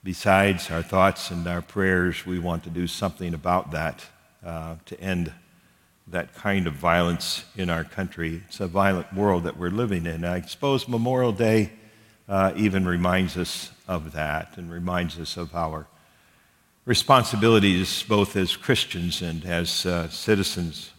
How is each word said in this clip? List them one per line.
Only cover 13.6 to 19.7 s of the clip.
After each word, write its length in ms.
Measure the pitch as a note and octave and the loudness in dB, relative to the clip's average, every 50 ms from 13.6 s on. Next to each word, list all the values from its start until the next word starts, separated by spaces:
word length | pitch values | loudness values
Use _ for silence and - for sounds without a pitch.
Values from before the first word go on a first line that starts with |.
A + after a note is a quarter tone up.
| - - - _ _ | -10 -14 -16 _ _
of 260 | - F#2 E2+ D2+ D#2+ | -6 -6 -6 -6 -6
that 440 | D2 D2+ D#2 D2+ D2 D#2+ D#2+ - - | -6 -6 -4 -2 -4 -4 -6 -8 -14
and 160 | - F2 E2+ | -14 -14 -12
reminds 460 | E2+ F2 F2 F2+ F2+ F2+ F2 E2+ D2+ E2 | -10 -6 -4 -2 -2 -2 -2 -2 -4 -8
us 180 | D#2+ - - | -10 -10 -8
of 180 | F2 F2 D2+ E2 | -8 -8 -6 -4
our 320 | E2+ E2 D#2 D#2 D#2 D2+ - _ _ _ _ _ _ _ _ _ _ _ _ _ _ _ _ _ _ _ | -4 -4 -4 -4 -8 -12 -14 _ _ _ _ _ _ _ _ _ _ _ _ _ _ _ _ _ _ _
responsibilities 1160 | B2 B2 - - - C#3 B2+ A#2 - - G#2+ G#2 A2+ A2+ A2 G2+ G2+ F#2 F2+ F#2 - - - | 0 0 0 4 6 6 6 6 2 0 4 6 6 6 8 6 6 4 4 2 0 -2 -6
both 340 | - - G#2+ G#2 G2+ F#2+ - | -2 2 2 2 2 2 2
as 200 | G2+ F#2 F2 - | -2 0 0 -2
Christians 640 | - - - C3 - - - - F#2 E2+ F2 E2 - | -6 0 0 0 0 0 -4 -4 -4 -4 -4 -4 -4
and 240 | F2+ F2 E2 E2 D#2 | -4 -6 -6 -6 -6
as, 400 | F2+ F2 E2+ E2+ E2 | -2 -2 -2 -2 -2